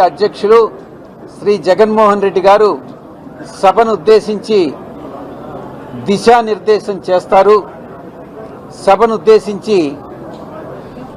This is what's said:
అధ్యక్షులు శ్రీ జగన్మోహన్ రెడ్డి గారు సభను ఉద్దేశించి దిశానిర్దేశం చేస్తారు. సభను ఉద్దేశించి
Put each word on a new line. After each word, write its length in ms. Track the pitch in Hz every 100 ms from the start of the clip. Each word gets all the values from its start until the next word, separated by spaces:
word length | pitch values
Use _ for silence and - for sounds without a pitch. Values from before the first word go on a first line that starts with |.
| 180
అధ్యక్షులు 540 | 143 202 - 202 233 220 - - - - - - -
శ్రీ 180 | 185 202 165
జగన్మోహన్ 560 | 180 214 214 208 202 196
రెడ్డి 160 | 185 190
గారు 220 | 214 208 135 - - - - - - - -
సభను 320 | 190 190 226 196
ఉద్దేశించి 600 | 160 214 208 208 - 208 151 - - - - - - - - - - - - 123 123
దిశానిర్దేశం 920 | 202 233 240 220 190 196 208 - 190 -
చేస్తారు. 500 | 180 - 196 196 214 151 - - - - - - - - - - -
సభను 320 | 202 190 226 214
ఉద్దేశించి 600 | 175 214 208 196 214 196 143 143 - - - - - - - - - - -